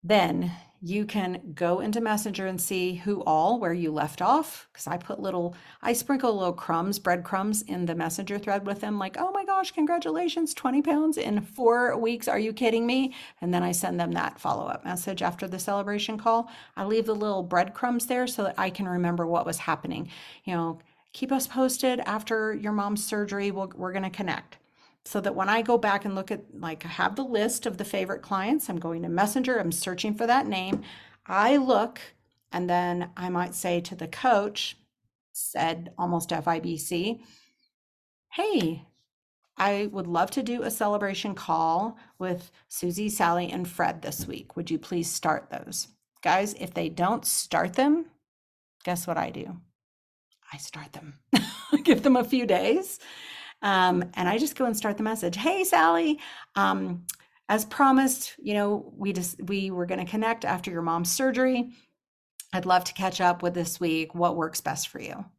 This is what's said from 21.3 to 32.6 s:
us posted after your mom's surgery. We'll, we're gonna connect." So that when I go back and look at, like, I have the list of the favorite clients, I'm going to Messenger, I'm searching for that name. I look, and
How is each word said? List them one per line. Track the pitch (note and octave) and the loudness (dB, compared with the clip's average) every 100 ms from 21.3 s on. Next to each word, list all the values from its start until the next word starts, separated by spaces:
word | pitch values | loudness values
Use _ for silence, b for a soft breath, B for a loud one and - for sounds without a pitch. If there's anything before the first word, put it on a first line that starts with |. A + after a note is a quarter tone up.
us | C4+ C4 | -2 -2
posted | B3+ C4 B3+ C4 B3 | 0 0 2 0 0
after | - G#3+ G#3+ A3 G#3+ G#3+ | -2 -4 -2 -2 -2 -2
your | G#3 | -2
mom's | G#3 G3+ G#3 - | -2 0 -2 -2
surgery. | G#3 G#3 G3+ G3+ | -2 -2 -2 -2
We'll, | G3 F#3+ - | -2 -6 -6
we're | F#3 | -6
gonna | F#3+ F#3+ | -4 -4
connect." | F3+ F#3+ - - - b b b b | -4 -4 -4 -8 -20 b b b b
So | - G#3 | -6 -2
that | G3 | -2
when | F#3+ F#3+ | 0 2
I | A3 | 2
go | A3+ A#3+ | 4 2
back | A3 G3 G3+ | 4 2 0
and | |
look | F#3+ F#3+ | -4 -4
at, | G3+ - | -8 -8
like, | - E3 D#3+ E3+ | -10 -8 -8 -8
I | |
have | - F3+ G#3+ | 0 0 0
the | |
list | C4 A3+ G#3+ A3 A#3 | -2 2 2 0 -4
of | F#3 | -4
the | |
favorite | G#3 G3+ F#3 G3 | -4 -2 -2 -6
clients, | - G3 G3 D4 - | -2 -2 2 0 0
I'm | F3 | -4
going | E3+ E3+ | -4 -4
to | E3+ | -2
Messenger, | E3+ G#3 C4 B3+ A#3+ | 2 2 2 2 2
I'm | E3+ | 2
searching | E3+ - F3+ A3 | -2 -4 -2 -2
for | G#3 A#3 | 0 4
that | B3 G#3 | 2 2
name. | F#3+ F#3 G3+ B B B B - | -2 -2 -4 B B B B -2
I | F#3+ A3 C#4+ | 2 6 6
look, | C4 A3 G#3 - - _ _ _ _ | 6 4 2 -4 -20 _ _ _ _
and | F3+ | -4